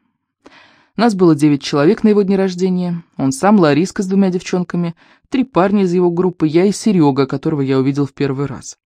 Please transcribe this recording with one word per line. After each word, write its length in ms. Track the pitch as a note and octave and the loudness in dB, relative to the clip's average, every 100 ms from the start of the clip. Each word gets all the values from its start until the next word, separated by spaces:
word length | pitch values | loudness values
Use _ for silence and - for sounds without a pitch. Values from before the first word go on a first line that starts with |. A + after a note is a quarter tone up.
| _ _ _ _ - - _ _ _ - | _ _ _ _ -20 -20 _ _ _ -2
Нас 180 | A#3 | 0
было 200 | F#3+ F3+ | 4 4
девять 280 | D3 D3+ C#3+ | 4 2 0
человек 400 | - D3+ D3+ A3 | -2 0 2 2
на 60 | G#3+ | 2
его 140 | G#3 | 2
дне 140 | G3 G3 | 2 0
рождения. 680 | F#3+ F3+ F#3 F3+ F3+ E3+ - - | -2 -2 -2 -2 -4 -8 -10 -6
Он 160 | C3+ | -4
сам, 260 | C3 F#3+ G#3+ | 0 2 4
Лариска 440 | D#3 C#3+ F#3 - | 4 2 0 -4
с 40 | F#3 | -2
двумя 240 | G3 F#3+ | 0 0
девчонками, 640 | F3+ - F3+ F3+ F3 E3+ - _ _ _ | -2 -4 -6 -4 -6 -6 -10 _ _ _
три 140 | C4 | -4
парня 400 | - E3+ F#3+ G#3 | -2 0 0 2
из 100 | F#3+ | 0
его 160 | F3+ F3+ | 2 0
группы, 360 | E3+ F#3 E3+ D#3 | 0 -2 -2 0
я 200 | D#3+ G3 | 2 0
и 60 | |
Серёга, 540 | F#3+ A3+ F#3+ D3 C3+ C3+ | 0 0 2 2 2 -2
которого 360 | C#3 D#3+ D3+ | -4 -4 -4
я 160 | C3+ C3+ | -2 0
увидел 280 | C3 C#3 C#3 | 0 -2 -4
в 60 | |
первый 340 | - C#3 C3 C#3 | -4 -6 -4 -8
раз. 300 | C3 - - | -10 -16 -20